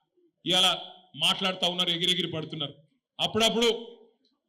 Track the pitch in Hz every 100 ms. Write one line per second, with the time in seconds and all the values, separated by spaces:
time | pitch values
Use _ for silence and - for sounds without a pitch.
0 | _ _ _ _ 156 180 185 165 - -
1 | _ 135 165 185 196 185 175 180 175 170
2 | 180 180 170 160 151 160 143 - _ _
3 | _ - 170 214 220 202 233 226 - -
4 | - _ _ _